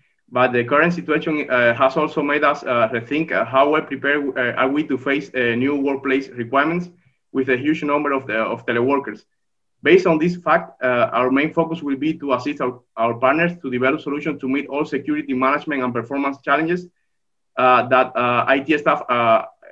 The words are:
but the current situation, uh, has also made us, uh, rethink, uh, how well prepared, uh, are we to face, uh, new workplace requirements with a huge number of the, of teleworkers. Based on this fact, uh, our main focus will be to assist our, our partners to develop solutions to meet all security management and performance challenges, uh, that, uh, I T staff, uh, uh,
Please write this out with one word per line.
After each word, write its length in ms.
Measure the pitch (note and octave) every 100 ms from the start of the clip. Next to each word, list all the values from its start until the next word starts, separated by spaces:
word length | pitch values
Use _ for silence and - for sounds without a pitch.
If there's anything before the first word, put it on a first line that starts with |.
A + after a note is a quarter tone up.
| _ _ _
but 220 | B2 B2
the 100 | A#2+
current 300 | A#2+ D3 E3
situation, 560 | E3+ D3+ D#3 D#3+ D3+ C3+
uh, 240 | B2+ A#2+
has 240 | A#2 C3+ D#3+
also 240 | D3+ D#3
made 220 | D3 D3
us, 180 | D3 D3
uh, 260 | - A#2+ A2+
rethink, 420 | A#2+ A#2 D3 D#3+
uh, 140 | F#2 A2+
how 220 | C3 C#3+
well 140 | D#3
prepared, 560 | D#3 C3 C#3 D3 C#3+ C3+
uh, 220 | B2 A2
are 100 | C3
we 140 | D3
to 120 | D3+ C3
face, 360 | C#3 D3 D3
uh, 220 | B2+ A#2+ A#2
new 200 | C3+ C#3+
workplace 540 | C#3 C#3 C#3 C3 C3+
requirements 600 | B2 A#2 C#3 D3+ F3 F3 - _ _ _
with 180 | C3+ C3
a 80 | B2
huge 260 | D3 D#3
number 280 | D3 D3 D3
of 160 | C#3 A#2+
the, 100 | A2
of 260 | G2+ A#2+ -
teleworkers. 580 | A#2+ B2+ C#3 C3+ - _ _ _ _ _ _
Based 240 | C#3+ F3+ F#3
on 140 | D#3
this 160 | F3 F3
fact, 480 | D#3 E3+ - -
uh, 260 | B2+ B2 A2+
our 200 | A#2+ B2+
main 200 | C3+ D3+
focus 300 | E3 D#3+ E3
will 160 | C#3+ C3+
be 160 | D3+ D#3
to 140 | C#3+
assist 280 | A#2+ D3 C#3+
our, 180 | B2+ B2 _ -
our 200 | A#2 A#2+
partners 380 | B2+ D3+ F3 F3
to 80 | C3+
develop 300 | B2 C3 D3+
solutions 380 | D3 D3 D#3+ C#3+
to 60 | B2+
meet 200 | C#3 C#3+
all 180 | C#3 D3+
security 480 | C3+ D3+ D3+ C#3
management 480 | B2+ C3 C#3+ D#3 C#3+
and 100 | B2+
performance 460 | A#2+ A2 C#3 C#3 C3+
challenges, 460 | - C#3+ D#3+ F3+ F3+ _ _ _ _ _ _ -
uh, 320 | B2+ B2 B2
that, 200 | B2+ B2+ A#2+
uh, 280 | A#2+ A#2+ B2
I 140 | C#3
T 140 | C#3 D3
staff, 240 | D3+ D3 -
uh, 60 |
uh, 320 | A#2+ A#2 A2 - - -